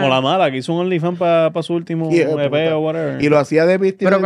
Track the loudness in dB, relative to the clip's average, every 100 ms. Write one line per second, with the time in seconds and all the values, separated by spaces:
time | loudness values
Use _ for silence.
0 | 2 2 2 2 0 -2 -4 -2 -2 -2
1 | -2 -2 0 2 0 -2 -4 -6 -4 -4
2 | 0 0 0 0 -2 0 0 -2 -2 -4
3 | -6 -2 2 2 2 2 2 2 0 0
4 | 0 2